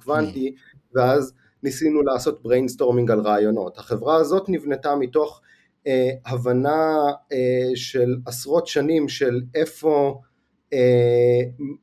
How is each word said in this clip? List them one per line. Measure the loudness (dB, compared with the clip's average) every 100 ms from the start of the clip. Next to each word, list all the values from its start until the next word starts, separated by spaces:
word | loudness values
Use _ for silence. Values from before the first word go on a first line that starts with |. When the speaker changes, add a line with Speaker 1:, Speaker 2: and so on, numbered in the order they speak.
Speaker 1:
קוונטי", | -4 -2 -2 -4 -6 -8
Speaker 2:
Mm. | _ -20 _ 0
Speaker 1:
ואז | 2 2 0 _ _ _
ניסינו | -8 -2 0 2
לעשות | 0 0 -4 -4
בריינסטורמינג | 0 0 0 -2 0 2 2
על | 0
רעיונות. | 2 2 2 0 -4 -10
החברה | -8 -6 0 0
הזאת | 2 0 -2
נבנתה | -6 -4 -4 -2 -2
מתוך, | -2 -2 -2 -6 _ _ _ _ -4
אה, | 0 0 -4 -6
הבנה, | -4 0 0 0 0 0 2 0 -2 -6
אה, | -2 0 0 0 -4
של | -4 0 0 0 -6
עשרות | -12 -2 -2 0
שנים | -2 0 0 0
של | -2 -2 -2 -4 -4
איפה, | -4 -2 0 2 0 -2 _ _ _ _ -6
אה, | 2 4 6 4 4 4 2 0 -6 -12 -10